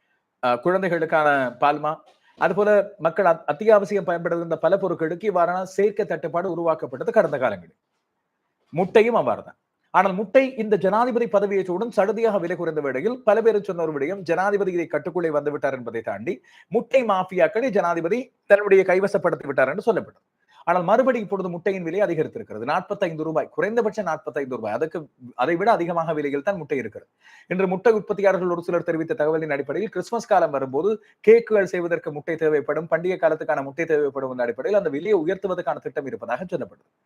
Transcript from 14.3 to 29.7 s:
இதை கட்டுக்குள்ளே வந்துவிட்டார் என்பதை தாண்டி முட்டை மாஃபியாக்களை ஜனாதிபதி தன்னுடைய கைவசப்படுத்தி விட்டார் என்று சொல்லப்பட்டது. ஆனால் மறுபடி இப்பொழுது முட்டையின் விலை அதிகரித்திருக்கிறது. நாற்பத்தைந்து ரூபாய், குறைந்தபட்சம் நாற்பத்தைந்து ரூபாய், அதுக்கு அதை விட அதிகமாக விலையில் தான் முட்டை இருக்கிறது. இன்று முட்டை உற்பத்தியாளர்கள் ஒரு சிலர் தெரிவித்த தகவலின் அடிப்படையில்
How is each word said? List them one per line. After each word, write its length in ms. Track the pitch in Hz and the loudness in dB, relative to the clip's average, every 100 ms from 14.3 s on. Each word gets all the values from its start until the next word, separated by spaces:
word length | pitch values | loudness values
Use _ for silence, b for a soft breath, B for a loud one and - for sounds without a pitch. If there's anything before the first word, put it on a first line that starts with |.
| 165 196 202 190 | 0 0 0 0
இதை 140 | 175 160 | -2 -2
கட்டுக்குள்ளே 440 | 151 170 170 165 | -4 -4 -2 0
வந்துவிட்டார் 460 | 147 147 147 143 131 | 0 -2 -2 -4 -4
என்பதை 240 | 117 113 | -6 -8
தாண்டி 320 | 110 101 123 233 b b b | -6 -8 -6 -8 b b b
முட்டை 280 | 214 233 269 | -4 0 0
மாஃபியாக்களை 640 | 226 190 185 180 160 220 254 | 2 -2 -2 2 2 2 0
ஜனாதிபதி 480 | 196 175 170 165 233 262 _ - | 0 0 -2 -2 -4 -6 _ 4
தன்னுடைய 360 | 202 208 190 | 4 6 4
கைவசப்படுத்தி 600 | 185 185 196 196 175 156 139 | 6 2 2 0 0 -2 -4
விட்டார் 240 | 139 131 | 0 0
என்று 160 | 175 233 | 0 0
சொல்லப்பட்டது. 380 | 170 110 - _ _ b b - | -2 -2 -16 _ _ b b -2
ஆனால் 180 | 180 | 0
மறுபடி 340 | 170 226 262 240 | 2 2 4 2
இப்பொழுது 280 | 202 196 185 | -2 -4 -4
முட்டையின் 360 | 170 202 190 | -4 -4 -4
விலை 160 | 165 180 | -4 -2
அதிகரித்திருக்கிறது. 640 | 196 156 151 113 104 107 | 0 0 -4 -6 -12 -10
நாற்பத்தைந்து 600 | 120 160 - 202 185 156 | -4 -4 -4 -4 -4 -4
ரூபாய், 260 | 160 156 127 | -4 -4 -4
குறைந்தபட்சம் 580 | - 185 233 220 220 185 | -4 -2 0 -2 -2 -6
நாற்பத்தைந்து 480 | 156 - 147 135 123 | -6 -6 -8 -6 -6
ரூபாய், 180 | 107 | -4
அதுக்கு 240 | 113 156 175 147 _ 123 | -4 -4 -6 -12 _ -18
அதை 200 | - 131 175 | -4 -2 0
விட 120 | 208 | 2
அதிகமாக 440 | 202 170 170 160 | 2 0 -2 -2
விலையில் 320 | 151 143 143 139 | -4 -2 -4 -4
தான் 120 | 185 | -6
முட்டை 200 | 151 139 | -4 -6
இருக்கிறது. 300 | 113 - _ _ b b b | -6 -12 _ _ b b b
இன்று 160 | 185 190 | -2 0
முட்டை 260 | 185 240 | 2 4
உற்பத்தியாளர்கள் 640 | 220 - 202 196 185 180 | 2 0 2 2 4 0
ஒரு 80 | 170 | -2
சிலர் 260 | 170 175 165 | -2 -2 0
தெரிவித்த 280 | 160 165 160 | -4 -2 -2
தகவலின் 380 | 151 160 156 | 0 0 -2
அடிப்படையில் 380 | 143 139 | -4 -4